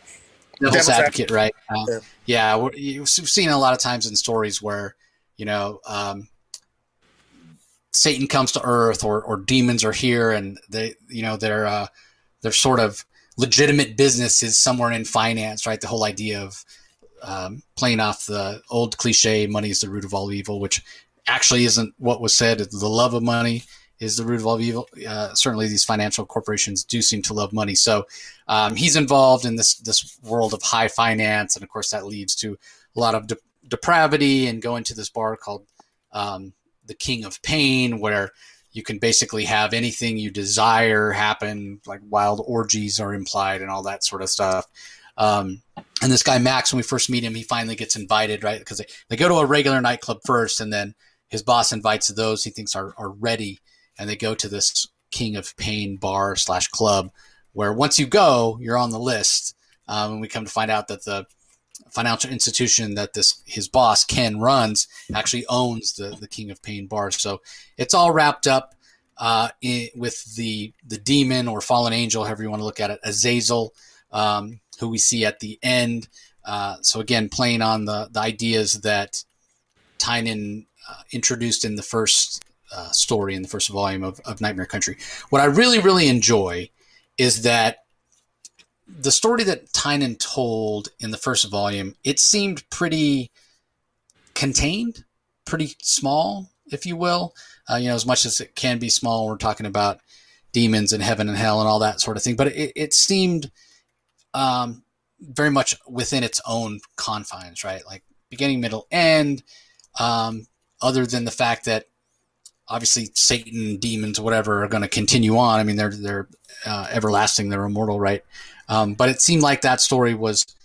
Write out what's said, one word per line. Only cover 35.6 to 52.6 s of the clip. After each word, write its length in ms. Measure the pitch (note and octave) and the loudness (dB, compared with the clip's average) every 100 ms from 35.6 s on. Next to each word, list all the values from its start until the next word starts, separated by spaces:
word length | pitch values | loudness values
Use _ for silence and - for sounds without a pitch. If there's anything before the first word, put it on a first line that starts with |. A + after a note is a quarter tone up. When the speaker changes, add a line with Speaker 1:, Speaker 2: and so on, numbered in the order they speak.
| _ _ _ _ _ | _ _ _ _ _
Speaker 1:
um, 400 | G#2 G2+ F#2+ F#2+ _ _ _ A2+ | -6 -6 -8 -14 _ _ _ -18
the 80 | |
King 300 | - C3+ A#2+ | -10 -6 -4
of 180 | G2 - | -6 -10
Pain, 560 | - D#3 C#3 C3 B2 A2 | -4 0 2 2 0 0
where 320 | G#2 G#2 G2 _ - _ _ | 0 0 -2 _ -20 _ _
you 100 | A2 | -14
can 140 | A2+ G#2 | -10 -2
basically 460 | A#2 - A2+ G#2+ | 2 2 0 -2
have 300 | F#2+ A2 G#2+ | 0 0 0
anything 420 | A#2 A#2 - A#2 A2 | 0 -2 -4 -4 -4
you 140 | G#2 | -6
desire 800 | G2+ G2 A2 A2+ A2+ A2+ G#2+ G#2+ | -6 -2 2 4 6 4 4 2
happen, 720 | G2 G#2+ - G#2 G#2 G2+ G2+ | 0 0 0 -4 -8 -10 -14
like 160 | - G2 G#2 | -16 -16 -2
wild 320 | G#2 G#2 G#2 A#2+ | 2 2 0 -2
orgies 520 | A#2 G#2+ A2 G#2 G#2+ | -2 0 0 0 -4
are 120 | G2+ | -4
implied 480 | G2+ F#2 G2+ F#2+ F#2+ | -6 -4 -2 -2 -2
and 100 | F#2+ | -6
all 120 | F#2+ | -6
that 220 | G2 G2+ | -6 -4
sort 180 | - G2 | -4 -4
of 80 | F#2+ | -4
stuff. 340 | - F#2+ F#2+ - - - - - - | -2 0 0 -4 -14 -20 -20 -12 0
Um, 440 | G#2+ G#2 F#2+ F#2+ _ - - - | 2 2 -2 -10 _ -20 -10 -2
and 100 | B2+ | 2
this 100 | A#2+ | 4
guy, 160 | D3 B2+ | 4 4
Max, 340 | B2+ C3 - | 4 2 0
when 60 | B2+ | -2
we 40 | |
first 260 | - B2+ - | -2 -2 0
meet 140 | B2 | -2
him, 100 | A2+ | -4
he 80 | A2+ | -8
finally 320 | - A#2+ A2+ | -4 -4 -4
gets 220 | G#2+ A2 A2 | -6 -6 -6
invited, 460 | G2 G#2+ G#2+ G#2 | 0 0 2 -2
right? 200 | G#2+ A2 | -4 -6
'Cause 140 | - A2 | -8 -12
they, 80 | - - - | -12 -14 -6
they 80 | A#2 | 2
go 120 | F3+ | 4
to 60 | |
a 100 | E3 | 4
regular 360 | C#3 D3 C#3 C3 | 4 4 4 2
nightclub 400 | B2 A#2+ - A2 | 0 -2 -6 -6
first, 360 | - B2 A2 - | 0 0 2 -2
and 120 | G#2+ | -4
then 220 | G#2 G2+ - _ _ - | -4 -6 -12 _ _ -10
his 140 | A2 | -4
boss 300 | A2+ A#2+ - | 2 4 2
invites 340 | A2 G#2+ G#2+ - | 0 0 0 -2
those 360 | G#2 A2 G#2+ | -2 -2 -2
he 60 | A2 | -6
thinks 240 | - | -8